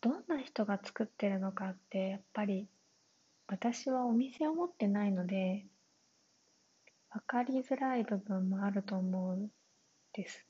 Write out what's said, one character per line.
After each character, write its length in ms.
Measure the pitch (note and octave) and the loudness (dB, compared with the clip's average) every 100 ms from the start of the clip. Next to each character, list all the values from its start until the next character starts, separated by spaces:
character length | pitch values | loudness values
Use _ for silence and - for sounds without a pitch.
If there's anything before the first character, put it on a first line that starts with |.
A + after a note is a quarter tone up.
ど 180 | A#3 D#4+ | 2 0
ん 60 | - | 0
な 140 | D#4 | -2
人 240 | C4 - G#3 | -2 -2 0
が 140 | G3+ | 0
作 200 | - - | -2 -4
っ 40 | A3 | -4
て 220 | _ G3+ | _ 0
る 100 | G3 | 2
の 120 | F#3+ | 0
か 180 | G3 F#3+ | -2 -4
っ 80 | F#3 _ | -6 _
て、 180 | G3 F#3+ | -2 -2
や 80 | G3 | -2
っ 40 | - | -6
ぱ 120 | - G#3 | -2 0
り、 220 | F#3+ G3+ _ _ _ _ _ _ _ _ | 0 -2 _ _ _ _ _ _ _ _
私 460 | G3 A#3 A#3+ - | -2 -2 -2 0
は 160 | B3+ B3 | 0 4
お 40 | |
店 360 | A#3 C4+ - D#4 | 2 2 0 0
を 80 | D#4+ | 2
持 100 | F4 | -2
っ 80 | |
て 140 | - G#3 | 0 2
な 180 | G3+ G#3 | 2 2
い 60 | |
の 160 | F#3 F3+ | 2 0
で、 400 | F#3+ F#3 G3 - _ _ _ _ _ _ _ _ _ _ _ - _ _ | 0 0 0 -6 _ _ _ _ _ _ _ _ _ _ _ -20 _ _
わ 60 | A3 - | -12 -2
か 160 | B3 | 0
り 180 | B3 C4 | 2 0
づ 140 | B3+ C4 | 0 0
ら 220 | C4 B3+ | 2 0
い 80 | A3 | 0
部 120 | G3+ | 0
分 320 | G3 F#3+ F#3+ | 0 0 2
も 140 | F#3+ | 2
あ 60 | G3+ | 2
る 140 | G3+ | 0
と 120 | G3 F#3+ | -2 -2
思 360 | F#3 F#3 F#3 | 0 0 0
う 40 | F#3 | -2
ん 160 | G#3 _ _ _ _ _ _ | -4 _ _ _ _ _ _
で 140 | - F#3+ | -8 -8
す。 200 | - - | -10 -20